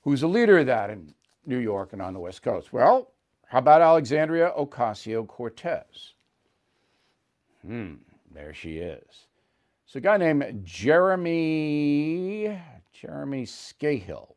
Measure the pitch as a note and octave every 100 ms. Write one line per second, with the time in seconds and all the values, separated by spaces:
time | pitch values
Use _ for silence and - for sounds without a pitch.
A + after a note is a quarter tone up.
0 | C#3+ C#3 D#3+ G#3 A3+ F#3 C3 A#2 G2+ G#2+
1 | D#2 _ _ _ - B2+ A2+ G2 F#2+ G2+
2 | F#2 F#2+ F2 F#2+ C3 F#2+ - A#2 C#3 B3+
3 | - _ _ _ _ B2 B2+ D#3 E3 E3
4 | B2 D3+ D#3 E3 E3+ - C#3 - A#2+ G#2
5 | A2 A2+ G#2+ - A#2 - F3 D3+ - -
6 | - _ _ _ _ _ _ _ _ _
7 | _ _ _ _ _ _ F2 A#2 F#2+ D2
8 | _ _ _ D#2 D2+ D#2 E2 D#2+ F2 D2
9 | _ _ _ _ _ _ _ _ _ C#3
10 | F#3 G#3 E3 D3 B2+ A2 F2 - A2 E3
11 | F#3 F#3 E3+ E3 D#3+ D#3 D3+ D3 D3 D3
12 | D3+ E3+ F#3 G#3+ G#3 G3 E3 A#2 _ _
13 | - C#3+ C#3+ C3+ A#2 - - - D3+ C3+
14 | F2+ C#2+ -